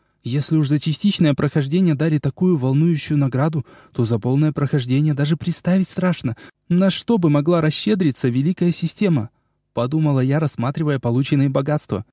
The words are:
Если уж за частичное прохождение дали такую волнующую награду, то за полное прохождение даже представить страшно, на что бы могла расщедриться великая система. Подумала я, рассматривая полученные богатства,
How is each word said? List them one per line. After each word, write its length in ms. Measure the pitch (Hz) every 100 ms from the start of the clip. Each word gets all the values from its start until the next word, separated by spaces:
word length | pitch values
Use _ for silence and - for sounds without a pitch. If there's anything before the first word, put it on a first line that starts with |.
| _ _
Если 340 | 120 139 135 160
уж 120 | 139
за 100 | 147
частичное 560 | 165 151 202 - 160
прохождение 600 | 139 143 160 135 170 185
дали 240 | 139 160 151
такую 380 | 143 - 185 170
волнующую 600 | 127 135 165 156 - 147
награду, 480 | 139 127 151 156 - - -
то 120 | -
за 140 | 113 113
полное 340 | 120 135 156
прохождение 640 | 143 143 147 123 131 151
даже 220 | 139 147 160
представить 520 | - 165 - 190 185
страшно, 480 | - 180 170 123 113 - _ -
на 220 | 175 190
что 260 | - - 233
бы 140 | 170
могла 300 | 147 147 175
расщедриться 680 | 156 - - 214 170 123 131
великая 420 | 120 147 185 175
система. 600 | 165 165 - 208 151 110 - _ _ _
Подумала 480 | - 123 156 156 139
я, 200 | 131 143
рассматривая 580 | 156 - 120 143 151 135
полученные 500 | 120 120 139 143 139
богатства, 560 | 135 139 151 - 98 -